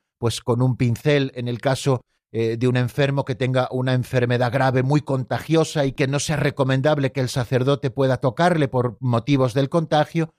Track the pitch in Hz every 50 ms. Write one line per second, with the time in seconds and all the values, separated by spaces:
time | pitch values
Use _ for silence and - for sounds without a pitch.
0 | _ _ _ _ 117 117 - - - - 117 120 127 127 120 - 131 120 117 -
1 | - 151 147 143 135 135 - 127 120 123 120 107 - 135 135 - - 143 131 120
2 | - _ _ _ _ _ - 113 113 113 117 117 123 127 120 123 123 120 - -
3 | 143 135 139 139 135 - 127 92 131 123 131 127 127 - 127 127 127 131 127 127
4 | 117 - - 127 123 120 123 120 123 123 107 135 131 135 123 131 127 135 147 151
5 | - - 135 131 120 - 123 113 - - 156 160 160 - - 160 139 135 - -
6 | 139 131 143 143 - - 156 143 - 147 - - 135 131 131 135 131 151 156 156
7 | 139 127 - 135 127 120 - 139 117 - 135 120 123 135 143 123 - 135 - 139
8 | 135 131 127 - - 131 107 - 170 185 196 160 143 120 - 123 120 123 101 -
9 | 131 123 120 117 - - 143 131 131 123 104 139 135 135 - 170 160 151 160 151
10 | 151 - - 165 160 156 -